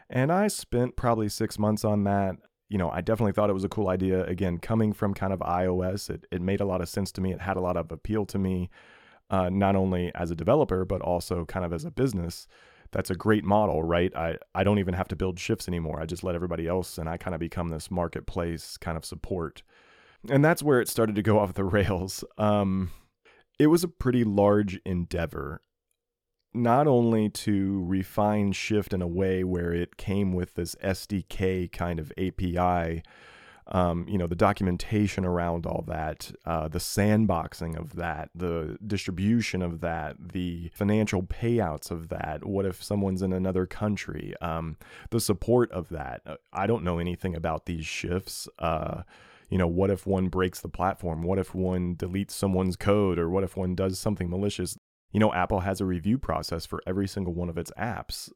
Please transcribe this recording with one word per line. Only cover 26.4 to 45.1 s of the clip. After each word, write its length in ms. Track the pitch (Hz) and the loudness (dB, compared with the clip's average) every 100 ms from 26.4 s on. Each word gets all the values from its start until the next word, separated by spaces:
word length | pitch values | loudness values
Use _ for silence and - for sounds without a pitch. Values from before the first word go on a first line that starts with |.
| _ | _
not 360 | 117 117 127 151 | 0 4 6 6
only 400 | 123 117 110 107 | 6 6 4 2
to 540 | - - 101 95 98 90 | 0 0 2 2 0 0
refine 640 | 95 98 - 104 104 101 | 0 0 0 2 2 0
Shift 420 | 92 - 107 98 | -2 0 0 0
in 80 | 92 | -2
a 60 | 87 | -2
way 380 | 87 95 92 | 0 0 2
where 280 | 92 90 87 | 0 0 0
it 240 | 85 87 - | -2 -2 -6
came 360 | - 98 98 | -2 0 0
with 220 | 90 87 | 0 -2
this 200 | - 85 - | -4 -6 -4
S 260 | 95 92 - | -4 -4 -4
D 180 | 98 - | -4 -4
K 400 | - 92 92 87 | -2 0 0 -2
kind 320 | - 87 82 | -4 -2 -2
of 120 | 76 - | -6 -4
A 140 | 92 | -4
P 260 | - 92 87 | -2 -2 2
I, 460 | 90 87 82 82 - - - - - - - | 2 2 0 -4 -8 -18 -20 -20 -20 -20 -4
um, 360 | 95 87 85 - | 0 2 0 -2
you 100 | 101 | -2
know, 80 | 85 | 0
the 80 | |
documentation 920 | 87 101 101 92 87 - 107 101 - | 2 2 4 0 0 0 2 2 0
around 400 | 92 87 85 85 | 0 0 0 -2
all 200 | 85 82 80 | -2 -4 -4
that, 460 | 80 78 78 - - | -4 -4 -6 -12 -12
uh, 220 | - 82 78 | -4 -2 -2
the 140 | 82 | -4
sandboxing 960 | - - 104 107 107 85 80 - 82 80 | -2 2 4 4 4 2 -4 -8 -8 -8
of 160 | 80 | -8
that, 360 | - 85 78 80 | -6 -6 -6 -10
the 420 | 85 87 82 78 - | -6 -4 -2 -4 -8
distribution 800 | 104 101 - 87 101 117 107 92 | -6 -4 -4 0 4 4 2 -2
of 180 | 87 82 | -2 -4
that, 360 | 85 82 76 - 87 | -4 -4 -6 -10 -10
the 400 | 92 90 85 85 | -6 -4 -4 -8
financial 480 | - 101 107 107 95 | -2 2 2 2 0
payouts 720 | 92 - 117 117 90 76 - | -2 -4 0 0 0 -4 -8
of 160 | 85 82 | -8 -6
that. 360 | - - 76 | -6 -6 -6
What 220 | - 98 98 | -2 -2 -2
if 160 | 90 | -4
someone's 400 | - 104 98 92 | -2 0 0 0
in 100 | 95 | 0
another 320 | 92 92 92 | 0 2 2
country? 680 | 92 - 107 98 - - - - | 0 -2 -2 -2 -4 -8 -8 -8
Um, 360 | 85 82 82 78 - - - | -4 -4 -6 -10 -16 -20 -4